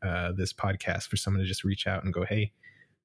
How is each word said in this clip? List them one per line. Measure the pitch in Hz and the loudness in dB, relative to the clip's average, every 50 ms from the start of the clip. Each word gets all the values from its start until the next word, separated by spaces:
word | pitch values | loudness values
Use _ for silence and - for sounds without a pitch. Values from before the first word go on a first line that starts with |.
uh, | - 92 87 87 87 87 | -2 0 0 0 0 0
this | 90 92 92 - | 0 0 0 -2
podcast, | - - - 98 95 - - 92 90 - - | -2 0 0 0 0 0 0 -2 -2 -2 -2
for | - - | -2 -2
someone | - - 98 101 95 | -2 0 2 2 2
to | 95 | 2
just | 92 90 - | 0 -2 0
reach | - 98 101 - - | 0 0 0 2 0
out | 98 95 90 | 0 0 0
and | - 95 | 0 0
go, | - 87 90 | 0 0 0
"Hey, | - 104 107 104 104 - _ - - - - - _ _ _ | 2 2 2 0 0 -4 _ -20 -20 -20 -20 -20 _ _ _